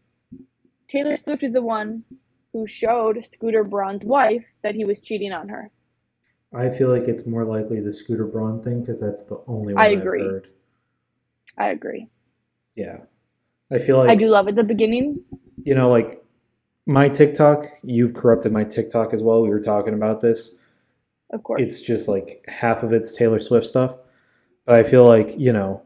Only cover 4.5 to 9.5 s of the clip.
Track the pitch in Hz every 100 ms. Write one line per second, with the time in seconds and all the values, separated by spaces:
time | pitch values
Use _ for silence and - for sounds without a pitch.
4.5 | _ 214 214 202 214 - 208 196 170 202
5.5 | - 214 _ _ _ _ _ _ _ _
6.5 | 120 127 131 127 123 120 113 117 113 110
7.5 | 110 107 110 101 104 - 110 104 113 110
8.5 | 113 123 120 120 110 104 - - 104 -